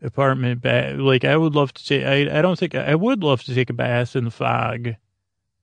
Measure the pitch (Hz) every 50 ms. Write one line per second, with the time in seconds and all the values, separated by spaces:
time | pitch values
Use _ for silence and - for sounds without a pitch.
0 | 156 123 - - 139 135 131 131 123 123 123 120 123 127 120 123 135 139 139 139
1 | 135 135 131 127 135 139 143 160 165 160 147 147 143 131 - - - - 143 135
2 | 131 131 139 139 143 143 - 151 165 185 175 - 185 165 - 131 127 139 151 160
3 | 190 240 277 214 165 147 135 117 - - 123 127 127 - 120 117 123 123 120 120
4 | 123 - - 135 117 117 - - 131 120 120 120 117 117 117 120 120 120 113 -
5 | _ _ _ _ _ _ _ _ _ _ _ _